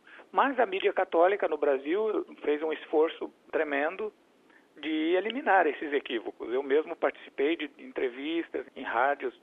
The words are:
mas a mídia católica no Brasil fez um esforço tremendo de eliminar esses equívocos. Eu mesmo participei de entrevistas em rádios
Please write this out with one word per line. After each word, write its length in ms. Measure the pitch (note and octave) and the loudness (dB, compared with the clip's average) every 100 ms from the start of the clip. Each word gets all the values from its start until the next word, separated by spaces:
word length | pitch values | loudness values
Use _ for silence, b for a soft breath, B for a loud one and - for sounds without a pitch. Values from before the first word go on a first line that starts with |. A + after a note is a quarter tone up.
| B B B | B B B
mas 280 | F#3+ B3+ B3+ | 0 2 2
a 60 | G#3 | 0
mídia 260 | F#3+ F#3+ | 2 0
católica 560 | - F#3 E3 F3+ G3+ F3 | 2 2 4 4 4 0
no 120 | D3+ | 2
Brasil 680 | D3 C3 C#3+ G3 A3 E3+ - D3+ | 2 2 0 -2 0 -2 -4 -6
fez 200 | D3 D3 | -2 -2
um 100 | D#3+ | -2
esforço 580 | D3 - D3+ D#3+ - - _ _ | -6 0 2 2 0 -10 _ _
tremendo 600 | D3+ D3+ C#3+ D#3 F#3+ G#3+ - _ _ _ b b - | -2 0 0 0 -2 -8 -8 _ _ _ b b -10
de 320 | D3+ D#3 D#3+ F3+ | -4 0 2 2
eliminar 520 | G#3+ B3 A3 F#3+ D#3 | 0 -2 4 4 4
esses 260 | B2+ D3 | 0 -2
equívocos. 580 | C#3+ - A#2 - - B2 | -2 -2 -6 -6 -10 -4
Eu 120 | B2+ | -4
mesmo 320 | C#3+ D3 D#3+ D#3+ | 2 2 0 -2
participei 600 | D3 - - - C#3+ E3 | -4 -4 -12 -2 -2 -2
de 140 | D3+ - | -6 -12
entrevistas 880 | C3 C#3+ C3+ B2 D3+ E3 D#3 C#3+ B2 - | -12 -6 -4 -4 -6 -4 -4 -8 -10 -10
em 60 | |
rádios 500 | C3 A2+ C3+ C#3+ C#3 - | -4 0 0 0 -6 -10